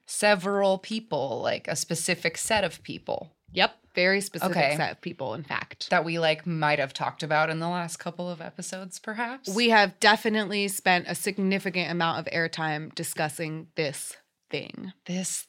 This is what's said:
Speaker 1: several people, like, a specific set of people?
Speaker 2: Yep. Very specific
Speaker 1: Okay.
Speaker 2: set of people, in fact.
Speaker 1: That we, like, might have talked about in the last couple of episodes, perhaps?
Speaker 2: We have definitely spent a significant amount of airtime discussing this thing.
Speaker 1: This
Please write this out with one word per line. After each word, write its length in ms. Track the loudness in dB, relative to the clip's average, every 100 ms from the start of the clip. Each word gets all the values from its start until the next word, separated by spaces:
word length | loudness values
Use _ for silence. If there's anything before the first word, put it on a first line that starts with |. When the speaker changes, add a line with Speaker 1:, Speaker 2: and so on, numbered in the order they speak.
| -10
Speaker 1:
several 720 | 2 4 4 2 2 2 2
people, 640 | -2 -6 -4 -2 -2 -2
like, 260 | 0 -2 -2
a 80 | -4
specific 600 | -2 -2 0 0 -2 -2
set 260 | 0 0
of 180 | 0 -4
people? 480 | -12 -10 -6 -6 -8 _ _
Speaker 2:
Yep. 240 | 2 2 2 _ 2
Very 260 | 4 2
specific 360 | -2 -2 0 4
Speaker 1:
Okay. 180 | 2 2
Speaker 2:
set 160 | -2
of 100 | -4
people, 340 | -10 -8 -6 -6
in 80 |
fact. 460 | -6 -6 -6 -10 0
Speaker 1:
That 120 | 2
we, 140 | 2 2
like, 300 | 2 2 -2
might 320 | 0 2 2
have 140 | 0
talked 280 | -2 -4 -4
about 300 | 0 2 2
in 80 | 0
the 80 | -2
last 280 | -4 -6 -8
couple 300 | -10 -8 -8
of 120 | -8
episodes, 560 | -12 -12 -10 -10 -12 -12
perhaps? 500 | -10 -6 -6 -6 -4
Speaker 2:
We 200 | 2 6
have 300 | 8 6 6
definitely 680 | 6 6 4 0 0 -2 -2
spent 380 | 0 4 4 2
a 60 | -4
significant 760 | -4 0 0 0 0 -2 -2
amount 280 | 0 0 0
of 140 | -2
airtime 600 | -2 -2 -2 -2 -4 -6 -8
discussing 720 | -6 -4 -4 -4 -6 -8 -8 -4
this 420 | -4 -6 -12 -16 _ _ _
thing. 440 | -8 -8 -12 -14 -12 -8
Speaker 1:
This 400 | -6 -4 -6